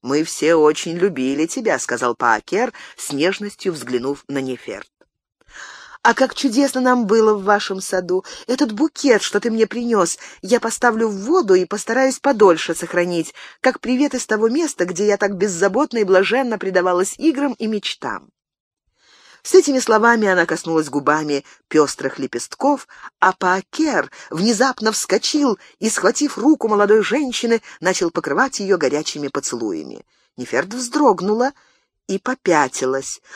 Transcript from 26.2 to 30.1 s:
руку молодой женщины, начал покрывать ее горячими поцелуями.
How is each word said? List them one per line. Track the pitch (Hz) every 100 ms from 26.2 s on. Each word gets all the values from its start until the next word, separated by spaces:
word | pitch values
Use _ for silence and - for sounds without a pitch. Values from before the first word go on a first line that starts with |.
| 294 -
руку | 247 320 220
молодой | 208 202 214
женщины, | 196 254 269 226 233 226 - -
начал | 175 185 170
покрывать | 170 156 151 262 -
ее | 196 185
горячими | 139 147 156 147 143
поцелуями. | 143 - 120 110 82 67 50 -